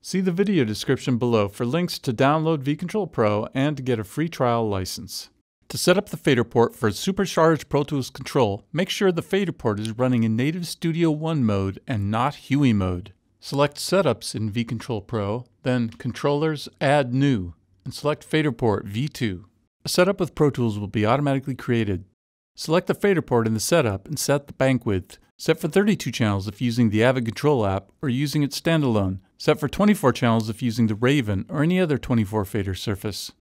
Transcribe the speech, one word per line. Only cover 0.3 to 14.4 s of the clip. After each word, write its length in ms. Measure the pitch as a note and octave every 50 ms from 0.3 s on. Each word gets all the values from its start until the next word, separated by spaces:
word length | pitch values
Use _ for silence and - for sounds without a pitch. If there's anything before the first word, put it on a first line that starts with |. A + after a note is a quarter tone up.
video 320 | E3+ F3 G3+ G3+ G3+ E3 B2+
description 540 | G#2+ G#2+ - - - C3+ B2 - - B2+ A2+
below 300 | B2+ B2 A#2 A2 G2+ G2
for 180 | - - B2
links 320 | A#2+ C3 E3+ F3 E3+ - -
to 140 | - C#3+ A#2+
download 460 | - C3+ C3+ D3+ D#3+ D#3 D#3+ E3 D3+
V-Control 460 | C3 C#3 D3 D#3 F#3 E3+ - A3 G3 -
Pro 400 | - - A2+ G#2 G#2 G#2 A2 -
and 240 | _ C3 C3+ D3 D3+
to 60 | C3+
get 160 | C3 B2 B2 A2
a 60 | G#2+
free 260 | - - - D#3 E3+
trial 360 | E3 - C#3 B2 A#2 A#2 A2+
license. 640 | G#2+ G2+ F#2+ F#2+ F2+ - - - F#2+ - - - - _ _ _ _ _ _ _ _
To 80 | -
set 220 | B2 - - F3+ F#3+
up 100 | G3+ -
the 80 | -
fader 260 | - - E3 C#3 A#2+
port 320 | A#2 - - B2 A#2 A#2 -
for 140 | - - G#2+
a 40 |
supercharged 760 | G2 - - G3 F#3+ G3 G3 E3+ - - D#3+ D#3+ E3 D3+ - _
Pro 160 | - C#3+ D3+
Tools 240 | - D3+ C#3 B2 -
control, 560 | _ - C3 - - D3+ B2 G#2 G2 G#2 _ _
make 160 | - D3+ F#3+ -
sure 240 | - - G#3 F#3+
the 80 | F3 E3
fader 320 | - - - G3 G3+ E3+
port 260 | - - - A#2 G#2 G2+
is 140 | G#2+ A2+
running 320 | A2 A2 B2+ B2+ B2+ A#2 A2+
in 100 | A2 A2
native 320 | A2 B2+ D3 D#3+ F#3 F3
Studio 440 | D#3+ - _ - E3 D#3+ E3+ E3+ E3
One 340 | D3+ D3+ D#3+ D#3+ E3 D3 B2
mode 360 | A2 G#2 G2 G2 F#2+ G2 - _
and 240 | - C3+ G#2 G2 G2+
not 380 | A2 A2+ B2 B2+ - - - -
hui 240 | C3+ C#3+ D3 B2+
mode. 400 | A2 G2+ F#2+ F#2 F2+ F2 G2 - - _ _ _ _ _
Select 360 | - - - C#3 C#3+ C#3+ -
Setups 580 | - - - F3+ F#3+ F#3 D3 A2+ G#2 - - -
in 140 | A2+